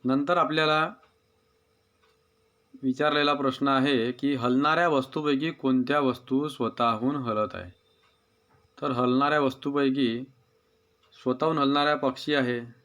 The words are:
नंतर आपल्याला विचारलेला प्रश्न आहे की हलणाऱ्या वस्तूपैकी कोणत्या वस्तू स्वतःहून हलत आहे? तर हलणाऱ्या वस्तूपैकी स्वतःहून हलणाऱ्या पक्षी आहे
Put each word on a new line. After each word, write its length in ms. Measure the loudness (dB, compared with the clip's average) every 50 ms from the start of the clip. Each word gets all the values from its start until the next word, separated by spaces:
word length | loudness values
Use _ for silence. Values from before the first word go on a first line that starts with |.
| 0
नंतर 320 | 0 0 0 0 0 2
आपल्याला 560 | 2 2 0 2 0 2 2 2 0 0 -2 -6 _ _ _ _ _ _ _ _ _ _ _ _ _ _ _ _ _ _ _ _ _ _ _ _ _ _ _ _ _ _ _ _ _ _ _ -18 -6
विचारलेला 520 | -4 -4 -2 0 0 0 2 2 2 2 0
प्रश्न 340 | 0 0 -2 -2 0 0 2
आहे 440 | 2 2 2 2 2 2 0 -2
की 220 | -4 -2 -2 -2 -2
हलणाऱ्या 540 | 0 0 2 2 2 2 2 2 2 2 2
वस्तूपैकी 640 | 2 0 0 -2 -6 -4 0 0 0 0 -2 -4
कोणत्या 500 | -6 -2 0 2 2 2 2 2 0 2
वस्तू 480 | 2 0 -2 -2 -6 -2 -2 -2 -2 -4
स्वतःहून 680 | -4 -4 -4 -4 -2 0 0 0 0 0 -2 -4 -2
हलत 380 | -2 -4 -2 -2 -2 -2 -2 -4
आहे? 160 | -12 -14 -14 -18 _ _ _ _ _ _ _ _ _ _ _ _ _ _ _ _ _ _ _ _ -8
तर 80 | -6 -4
हलणाऱ्या 500 | -2 0 0 2 2 2 2 2 2 2
वस्तूपैकी 840 | 2 0 -2 -4 -8 -4 0 0 0 2 2 0 0 -2 -2 -6 -10 -14 _ _ _ _ _ _ _ _ _ _ _ _ _ _ _ _ _ -6
स्वतःहून 360 | -4 -4 -2 0 0 0 2 2
हलणाऱ्या 380 | 2 2 2 2 2 2 0
पक्षी 380 | 0 -2 -4 -4 -4 -4 -2 0
आहे 260 | 0 0 0 -4 -6 -8 -12 -20 _